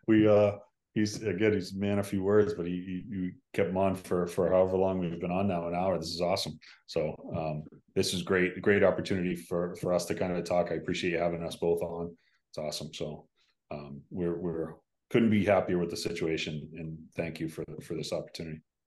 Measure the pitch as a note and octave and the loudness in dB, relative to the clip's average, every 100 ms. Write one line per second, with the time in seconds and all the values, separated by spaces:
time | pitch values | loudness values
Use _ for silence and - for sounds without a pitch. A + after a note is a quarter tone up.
0 | - A2 G#2+ G#2 G#2 - - _ _ A2 | 4 6 8 8 6 2 -10 _ _ 0
1 | G#2+ - G#2+ F2+ G#2+ G2 F2+ F#2+ G2+ G2+ | 0 0 -4 2 4 4 -2 -2 0 0
2 | G2 G2+ F#2+ G#2 G2 F2+ F2 F2+ F#2+ F2+ | 0 0 4 6 4 0 -4 -4 -6 -8
3 | G2 F#2+ F2+ - _ - F#2+ F#2 G2 F#2 | -6 -4 -6 -8 _ -2 0 2 0 0
4 | - F2+ F2 - F2 F#2 F#2 F#2 F#2+ F#2 | -2 -2 0 0 4 4 4 4 2 0
5 | F2 E2 F2 F2+ G2+ F2 E2+ F2 F#2+ E2 | -2 -4 -4 0 0 0 -2 -2 0 0
6 | E2 E2 F2 F#2+ - - - - - E2 | -4 -2 0 0 -2 -10 -16 -20 -6 -4
7 | D2+ - - E2 D#2 D2+ - - _ F#2+ | -2 -4 -8 -4 -4 -6 -10 -18 _ -2
8 | F#2 F#2 F2 F#2 F2+ - G#2 G2 F#2+ F2+ | 0 -2 0 2 2 2 4 6 6 4
9 | E2+ F#2+ F2+ E2+ - F2 F2 - F2+ F2 | 0 -2 0 -4 -4 -4 -2 -4 0 0
10 | - E2+ F#2 F2+ E2+ F2 E2+ D#2+ F#2 F2+ | 0 -2 -2 -2 0 0 0 -2 -4 -2
11 | F2+ D#2+ F2 E2+ E2 - E2+ E2+ F2 E2+ | -2 0 0 -2 -6 -2 0 0 -2 -6
12 | E2+ - _ _ _ - D2+ - D2+ - | -8 -12 _ _ _ -10 -8 -8 -10 -8
13 | D#2 D2+ - _ _ _ _ D2+ C#2+ C#2+ | -8 -10 -16 _ _ _ _ -12 -12 -16
14 | - F#2 F2 E2+ F2+ D#2+ D#2+ D#2 _ _ | -12 -4 -4 -2 -4 -4 -6 -10 _ _
15 | _ A#2+ A2+ G#2+ F#2+ F#2+ F#2+ F2 E2+ E2+ | _ 2 4 4 4 4 4 0 -2 -4
16 | E2+ - E2 D#2 D#2+ D2+ D2+ E2 D#2+ D#2 | -4 -2 -2 -2 -4 -6 -10 -10 -10 -12
17 | - - E2 D2+ D#2+ D#2+ D#2 D#2 - D#2+ | -10 -8 -8 -6 -8 -8 -10 -12 -8 -8
18 | - E2 D2+ - E2 D#2 - _ | -4 -6 -6 -10 -10 -12 -16 _